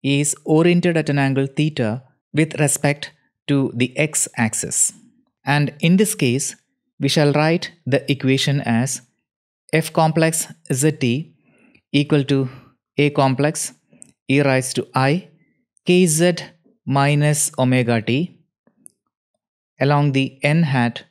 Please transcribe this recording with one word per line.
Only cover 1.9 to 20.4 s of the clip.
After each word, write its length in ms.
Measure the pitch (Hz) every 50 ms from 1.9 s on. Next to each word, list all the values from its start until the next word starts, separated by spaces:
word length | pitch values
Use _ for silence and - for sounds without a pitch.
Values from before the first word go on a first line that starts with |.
| 110 131 - _ _ _ _ _ -
with 260 | 147 160 156 - -
respect 520 | 156 139 - - - 143 143 147 - - _ _ _ _ _ _ _
to 240 | - 143 139 135 - -
the 220 | 120 123 127 -
x-axis. 960 | - 156 151 151 - - - - - 117 107 - - - 87 - - - - - - _ _ _ _ _ _ _ _ _
And 300 | 151 143 147 147 143 - -
in 180 | - 165 180
this 180 | 190 220 190 -
case, 400 | - 147 123 120 139 - - - _ _ _ _ _ _ _ _ _
we 100 | 139 135
shall 240 | - 165 147 143 143
write 380 | 151 151 160 165 - - - - _ _
the 240 | 127 131 139 - -
equation 500 | 139 131 - 131 135 135 - 147 139 139
as 400 | - - 117 113 127 147 - - _ _ _ _ _ _ _ _ _ _ _ _ _ _ -
F 180 | 160 165 - -
complex 540 | 175 160 160 160 170 160 160 160 - - - - _ _ -
Z 200 | 139 127 143 156 151
T 420 | - 147 120 120 143 170 - _ _ _ _ _ _ _ _ _ _ _ _
equal 320 | - 175 147 156 160 147 131
to 240 | 127 143 135 135 127 - - - _ _ _ _ _ _
A 120 | - 143 147
complex 640 | 143 151 139 135 131 123 143 151 - - - - - _ _ _ _ _ - _ _ _ _
e 140 | - 135 143
raised 340 | 143 135 131 131 127 127 -
to 100 | 135 - - -
I 340 | 131 131 135 151 185 - - _ _ _ _ _ _ _ _ _ _ _
k 200 | - 180 180 185
z 280 | 170 151 156 175 180 170 - - - _ _ _ _ _ _ _
minus 680 | - 135 139 139 143 147 147 147 147 147 151 - - -
omega 440 | - 127 127 127 127 120 117 120 117
t 380 | 104 - 117 139 180 - - _ _ _ _ _ _ _ _ _ _ - _ _ _ _ _ _ _ _ _ _ _ _ _ _ _ _ _ _
along 320 | 139 139 147 143 147 143 131
the 260 | 139 135 131 - _